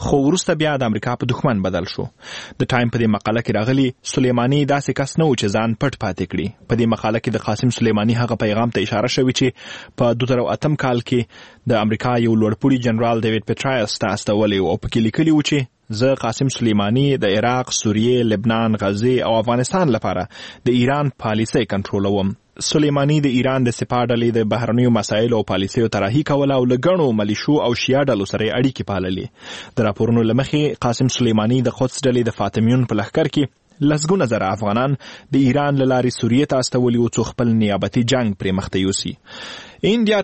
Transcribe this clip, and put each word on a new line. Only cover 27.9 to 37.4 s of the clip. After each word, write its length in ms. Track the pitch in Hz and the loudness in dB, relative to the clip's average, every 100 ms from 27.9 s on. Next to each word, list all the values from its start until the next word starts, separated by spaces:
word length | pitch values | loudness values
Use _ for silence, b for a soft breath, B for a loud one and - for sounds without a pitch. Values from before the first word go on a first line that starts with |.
| 131 135 | 2 2
ډلو 160 | 107 95 | 0 -2
سره 160 | 101 110 | -2 -2
یې 60 | 120 | 0
اړیکې 260 | 131 - - | 0 -2 -4
پاللې. 360 | 95 92 92 - B B B B - | -4 -4 -4 -8 B B B B -2
د 120 | 110 | 0
راپورونو 400 | - 110 117 113 | 0 2 2 2
له 80 | 120 | 0
مخې، 400 | 131 151 147 - 123 | 0 0 0 -2 -2
قاسم 260 | 117 131 - | 0 0 0
سلیماني 420 | 117 110 107 131 120 | 0 2 2 2 0
د 100 | - | -2
قدس 160 | 131 - | -4 -2
ډلې 240 | 131 123 113 | 0 0 0
د 100 | - | -2
فاطمیون 480 | 104 113 113 127 120 | -4 0 2 2 2
په 140 | 107 | -2
لښکر 320 | 98 - 151 | -2 -2 0
کې 180 | 151 135 _ _ - | 0 -4 _ _ -2
لسګونه 460 | 143 151 156 196 131 | 0 0 0 0 0
زره 180 | 107 95 | 0 -2
افغانان 380 | 101 101 110 135 139 B B B | -2 -2 0 0 -2 B B B
د 60 | 135 | 2
ایران 340 | 135 139 143 139 | 4 2 2 2
له 80 | 131 | 2
لارې 240 | 127 123 - | 2 0 0
سوریې 340 | 113 123 147 | 0 2 2
ته 140 | 135 | 0
استولي 340 | - 127 123 120 | 0 0 2 2
وو، 100 | 120 | 0
څو 80 | 123 113 | 0 -4
خپل 180 | - | -2